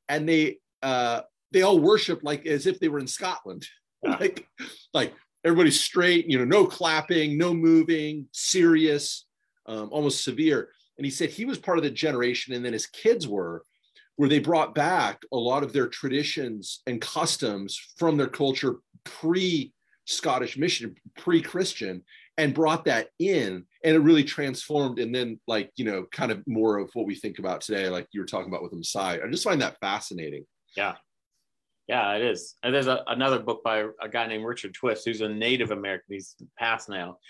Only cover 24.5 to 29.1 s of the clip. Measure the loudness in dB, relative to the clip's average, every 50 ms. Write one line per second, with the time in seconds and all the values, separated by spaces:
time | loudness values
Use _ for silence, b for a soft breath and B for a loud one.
24.5 | -6 -8 -8 -4 -2 0 0 0 -2 -4 -4 -2 -2 -2 -4 -4 -6 -8 _ -4
25.5 | -2 -2 -2 -4 _ -4 -4 -2 -2 -4 -6 -8 -6 -4 -4 -2 -4 -4 -4 -4
26.5 | 0 2 2 2 2 0 -2 -4 -6 -6 -4 -4 -6 -6 -8 -10 -8 -6 -6 -6
27.5 | -6 -6 -4 -4 -4 -2 -2 -2 -4 -4 -6 -8 -8 -8 -8 -6 -6 -6 -6 -6
28.5 | -6 -8 -8 -10 -10 -10 -8 -6 -4 -4 -2 -2